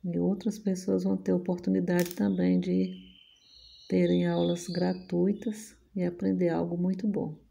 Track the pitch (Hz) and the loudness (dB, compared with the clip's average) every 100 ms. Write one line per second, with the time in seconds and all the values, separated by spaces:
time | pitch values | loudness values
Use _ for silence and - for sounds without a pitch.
0 | 180 170 175 190 226 214 202 185 190 190 | -4 0 0 0 -2 -4 -2 -2 0 0
1 | 185 190 190 180 180 180 190 190 180 175 | 0 -2 0 0 0 -4 0 0 2 0
2 | 175 - 202 185 180 180 180 180 180 185 | 0 0 0 2 2 2 2 0 0 -4
3 | - - - _ _ - - - - 185 | -16 -20 -20 _ _ -20 -20 -20 -2 2
4 | 175 180 175 170 170 175 - 175 180 185 | 4 4 2 2 2 0 -4 -2 0 -2
5 | - 175 185 208 - 214 - - _ 196 | -4 0 2 0 -4 -8 -12 -20 _ -4
6 | 175 175 190 185 175 165 170 175 180 190 | -4 0 0 2 2 0 -2 -2 -2 0
7 | 220 190 151 156 - | -2 -2 -4 -8 -18